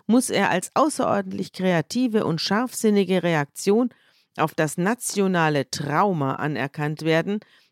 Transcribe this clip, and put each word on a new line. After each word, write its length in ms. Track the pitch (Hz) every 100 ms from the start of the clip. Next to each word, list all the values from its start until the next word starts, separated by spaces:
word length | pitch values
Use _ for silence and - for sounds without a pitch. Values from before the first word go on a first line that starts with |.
| -
muss 240 | 240 -
er 180 | 131 196
als 220 | 180 -
außerordentlich 800 | - 294 - - 202 190 196 190
kreative 720 | - 185 170 - 240 254 214 -
und 160 | 165
scharfsinnige 800 | - 202 254 - 220 202 185 185
Reaktion 680 | 170 160 139 - 190 214 247 _ _ _ _ -
auf 180 | 156 -
das 220 | 156 -
nationale 880 | 185 247 - 202 190 180 156 147 131
Trauma 640 | - 143 151 202 165 135 -
anerkannt 680 | 147 147 135 - 151 151
werden, 380 | 160 160 170 208 - _ _